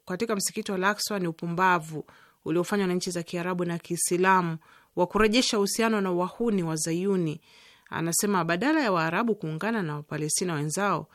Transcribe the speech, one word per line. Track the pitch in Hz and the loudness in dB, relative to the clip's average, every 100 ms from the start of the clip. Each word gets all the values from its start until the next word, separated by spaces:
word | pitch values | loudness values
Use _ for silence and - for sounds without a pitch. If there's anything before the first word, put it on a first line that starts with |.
| - | -10
katika | 180 233 208 | -6 -2 -2
msikiti | - - 214 | -2 -4 -4
wa | 190 | -2
Al-Aqsa | 190 208 - 202 | 0 -2 -4 -2
ni | 175 | -4
upumbavu | 165 170 170 185 175 160 156 - - - _ - | -4 -6 0 2 2 0 -10 -12 -18 -20 _ -2
uliofanywa | 160 - 208 185 | 0 0 0 0
na | |
nchi | 180 190 | 0 -2
za | 170 | -6
Kiarabu | 170 175 180 180 175 | -6 -6 -4 -2 -2
na | 170 | -4
Kiislamu | - 170 - 175 185 185 170 160 - - _ - | -6 -4 0 4 6 6 4 -2 -10 -20 _ -2
wa | 175 | 0
kurejesha | 202 220 240 247 214 | 4 4 4 2 2
uhusiano | 202 - 226 214 | 0 2 2 2
na | 190 | 2
wahuni | 175 180 - 233 202 | 0 -2 -2 0 0
wa | 165 160 | 0 -2
Zayuni." | 165 165 196 190 160 147 - - - - _ | -2 0 2 2 0 -4 -10 -20 -20 -20 _
Anasema | 160 165 170 208 190 165 | -4 -2 0 0 0 0
badala | 175 254 311 | 0 2 2
ya | 240 | 2
Waarabu | 180 160 175 233 208 | 2 2 0 0 0
kuungana | 160 156 202 233 | -2 -4 -2 -2
na | 165 147 | -2 -6
Wapalestina | - 156 151 - 180 | -6 -6 -2 -2 -2
wenzao | 151 151 165 202 165 160 | -2 -2 -2 0 -2 -4